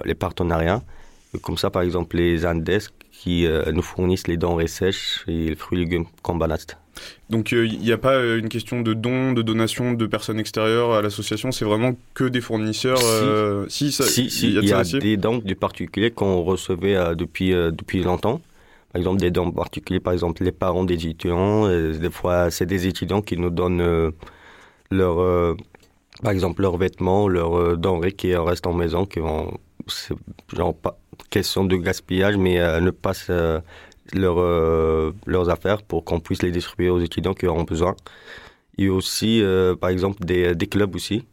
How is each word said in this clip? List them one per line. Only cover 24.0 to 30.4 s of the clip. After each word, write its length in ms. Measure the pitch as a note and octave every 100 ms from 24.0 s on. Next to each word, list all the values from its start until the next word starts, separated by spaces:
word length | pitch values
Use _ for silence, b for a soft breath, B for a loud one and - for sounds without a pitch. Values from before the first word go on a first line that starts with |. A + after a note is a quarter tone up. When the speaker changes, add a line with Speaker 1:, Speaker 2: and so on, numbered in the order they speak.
| D#2+ D#2 B B B B B B B
Speaker 1:
leur, 300 | F#2+ F#2 E2+
euh, 340 | F2+ F2+ E2+ D#2+ - - _ _ _ -
par 80 | A2+
exemple, 300 | F#2+ F2+ E2+
leurs 160 | G2 F2
vêtements, 500 | F#2 - F#2 F#2+ G#2
leurs, 320 | F2 E2+ F2
euh, 160 | F2 E2+
denrées 380 | G2 F2 F2
qui 200 | - F#2
restent 340 | F2 E2 F2+ F2+
en 60 |
maison, 320 | F2 E2+ F2 G2
qui 140 | E2
vont, 380 | D#2+ D#2 F2 - _ - -
c'est 280 | - - E2 - -